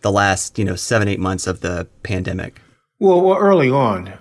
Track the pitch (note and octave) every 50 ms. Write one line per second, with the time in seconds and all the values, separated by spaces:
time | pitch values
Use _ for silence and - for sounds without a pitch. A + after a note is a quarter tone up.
0 | - G#2 G2 G2+ G2+ G2 F#2 - - - - - G#2 F#2+ F2+ - - - A#2+ A2
1 | G#2 G2+ G2+ - F#2 F#2 F#2+ F2+ - F#2+ F2+ - - F2 F2 E2+ E2+ - _ _
2 | - - G2 F2+ F#2 - F2+ F#2 - - - - - _ _ _ _ _ _ -
3 | G#3 F#3+ F3+ F3 F#3 F#3+ F#3+ F#3 G3+ G3 G3 E3+ C#3 B2+ C3 C#3 C3 A2+ G2 F2+
4 | F2+ F#2 - -